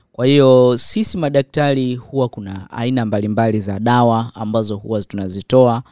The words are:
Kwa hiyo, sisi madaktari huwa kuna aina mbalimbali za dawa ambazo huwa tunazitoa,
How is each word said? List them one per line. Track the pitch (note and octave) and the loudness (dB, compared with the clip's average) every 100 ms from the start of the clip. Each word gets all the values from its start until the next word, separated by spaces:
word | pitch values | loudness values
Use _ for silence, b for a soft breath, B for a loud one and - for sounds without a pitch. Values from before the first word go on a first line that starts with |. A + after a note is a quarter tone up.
| b | b
Kwa | - C3 | -2 2
hiyo, | C#3+ C3 B2+ B2+ A#2+ | 6 6 6 6 2
sisi | - G#3+ A3 F#3 | -2 -4 -4 -4
madaktari | D3 C#3+ C3+ D#3 C#3+ C3+ B2+ | -2 -2 -2 -2 -2 0 -2
huwa | B2 - C3+ B2 | -6 -6 -4 -4
kuna | - G2 F#2+ - | -6 -12 -12 -12
aina | - A#2+ C3 A2 | -6 -2 -2 0
mbalimbali | G#2 G#2 G#2+ A2+ G#2+ | -2 -2 0 0 0
za | G2 G2 | -4 -4
dawa | A#2 B2 A#2+ A2+ A#2 | 0 2 4 2 -2
ambazo | - A2 A2+ G#2+ G2+ | -8 -4 -4 -4 -8
huwa | A2 A2 | -6 -8
tunazitoa, | G2 G2+ F#2+ F#2+ - B2+ B2 A#2 b | -6 -8 -8 -10 0 4 4 2 b